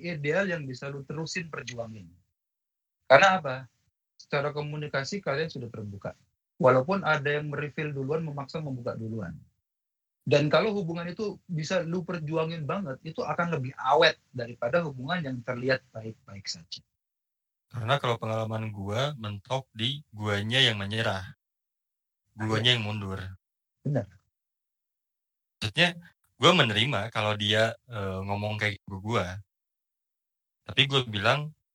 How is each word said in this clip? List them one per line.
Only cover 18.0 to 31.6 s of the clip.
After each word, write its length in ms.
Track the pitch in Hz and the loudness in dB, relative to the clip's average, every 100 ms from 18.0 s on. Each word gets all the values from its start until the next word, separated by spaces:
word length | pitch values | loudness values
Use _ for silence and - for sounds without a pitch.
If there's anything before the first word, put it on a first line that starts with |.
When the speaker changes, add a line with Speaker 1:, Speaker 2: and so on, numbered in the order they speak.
| 127 113 | 2 0
Speaker 2:
pengalaman 560 | 110 110 110 113 110 | -2 -2 -2 -4 -6
gua, 400 | 101 98 113 147 139 | -6 -4 -2 -2 -4
mentok 480 | 107 101 - 135 - 107 | -8 -8 -6 -6 -6 -4
di 240 | 123 143 - 107 | -4 -4 -10 -6
guanya 480 | 104 101 107 131 | -2 0 2 4
yang 160 | 123 107 | 4 2
menyerah. 560 | 98 110 110 95 - - _ _ _ _ _ _ _ _ _ 107 | -2 -2 0 -2 -6 -16 _ _ _ _ _ _ _ _ _ -6
Guanya 320 | 110 110 123 | 0 2 4
Speaker 1:
Iya. 40 | 120 | 2
Speaker 2:
yang 40 | 104 | 0
mundur. 320 | 107 98 92 95 95 _ _ _ _ | -4 -6 -6 -8 -14 _ _ _ _
Speaker 1:
Benar. 240 | 139 131 101 - _ _ _ _ _ _ _ _ _ _ _ _ _ - | -4 -2 -4 -12 _ _ _ _ _ _ _ _ _ _ _ _ _ -8
Speaker 2:
Maksudnya, 320 | 110 156 175 170 - _ _ - | -2 2 2 2 -14 _ _ 6
gua 120 | 156 180 | 8 8
menerima 560 | 117 104 135 104 110 | 6 4 2 2 0
kalau 240 | 113 107 107 | 0 0 2
dia, 400 | 104 110 110 - - | 2 4 4 0 -10
eh, 280 | 110 98 95 | -6 -4 -4
ngomong 320 | 98 104 104 107 | -2 -2 -2 -2
kayak 240 | 104 101 | -2 -4
gitu 160 | - 95 | -10 -8
ke 40 | |
gua. 400 | 104 113 90 101 - _ _ _ _ _ _ _ _ _ _ _ | -2 0 -2 -6 -14 _ _ _ _ _ _ _ _ _ _ _
Tapi 180 | - 120 139 | -4 0 2
gua 160 | 139 | 2
bilang, 480 | 123 101 110 143 151 - | 0 0 2 2 -2 -12